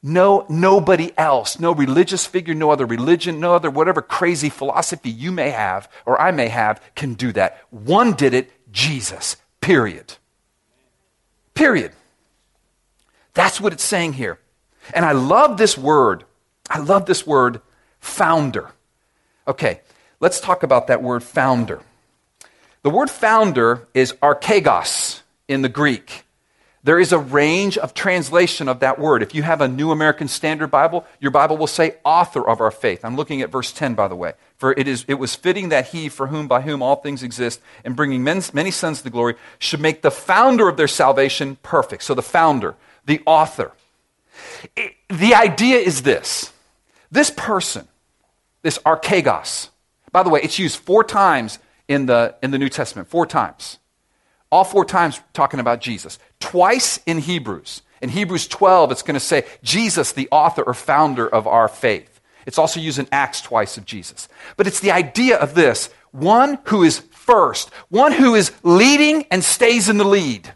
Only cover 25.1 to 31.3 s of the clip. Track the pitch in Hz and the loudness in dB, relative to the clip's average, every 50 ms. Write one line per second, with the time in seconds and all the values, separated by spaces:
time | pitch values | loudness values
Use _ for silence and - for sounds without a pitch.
25.1 | - - _ _ _ _ _ _ 139 135 135 131 120 139 151 147 127 104 - _ | -8 -12 _ _ _ _ _ _ -4 -2 -2 -4 -2 0 0 0 0 -2 -6 _
26.1 | - - _ _ _ _ _ _ _ _ _ _ _ _ _ 135 160 175 185 156 | -20 -20 _ _ _ _ _ _ _ _ _ _ _ _ _ 2 4 4 4 4
27.1 | 180 170 143 131 131 143 147 151 160 185 202 202 185 214 - - - - - 196 | 2 0 0 0 0 2 2 2 2 0 0 -2 -2 -4 -6 -6 -8 -6 -4 -2
28.1 | 180 180 156 127 151 175 185 175 - - 151 135 127 120 127 131 135 - 143 156 | -2 -2 -4 0 2 2 2 2 0 -4 -4 -4 -2 0 0 -2 -2 -2 0 0
29.1 | 156 - - - - 156 147 165 165 151 147 131 127 131 147 160 156 151 156 156 | 2 2 0 -2 -4 -6 -2 -2 0 0 0 -2 -2 -4 -2 -2 0 0 2 0
30.1 | 147 147 165 135 - - - 156 156 151 156 143 - 139 135 - 170 175 165 - | 0 0 -4 -8 -8 -6 -4 -4 -4 -4 -6 -2 0 2 2 2 0 -4 -8 -10
31.1 | _ _ 139 139 | _ _ -6 0